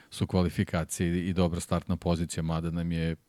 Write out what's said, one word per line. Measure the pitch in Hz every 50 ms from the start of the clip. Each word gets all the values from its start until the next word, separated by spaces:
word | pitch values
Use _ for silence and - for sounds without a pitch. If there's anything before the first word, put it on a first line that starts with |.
| - _
su | - - 101 -
kvalifikacije | - 92 87 85 - - 95 - - 85 80 - - - 92 85 87 90 85 95
i | 87
dobra | 92 90 82 85 85
startna | - - 90 85 - - 92 -
pozicija, | - 87 85 80 87 80 - 87 80
mada | 80 82 82 82 85
nam | 82 85 85 85
je | 85 82 80 82 80 - _